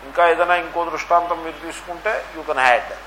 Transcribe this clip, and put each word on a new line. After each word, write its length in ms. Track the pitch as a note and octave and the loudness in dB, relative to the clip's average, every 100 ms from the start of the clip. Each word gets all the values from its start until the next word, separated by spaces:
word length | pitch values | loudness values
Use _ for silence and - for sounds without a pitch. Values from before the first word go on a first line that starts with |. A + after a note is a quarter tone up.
ఇంకా 240 | C3+ C#3 F3 | -6 2 4
ఏదైనా 280 | E3 F3 F3 | 4 4 2
ఇంకో 300 | E3 E3+ E3 | 0 -4 -4
దృష్టాంతం 580 | D#3 - E3+ F3 E3+ | -6 2 2 2 -4
మీరు 160 | D#3+ D#3 E3 | -6 -10 -12
తీసుకుంటే 600 | D#3 - E3+ G#3+ A3+ - E3 | -14 -12 -6 -4 -4 -6 -12
you 100 | D3+ | -4
can 100 | C#3+ | 2
add. 380 | C3 A#2 - - | 4 4 2 -14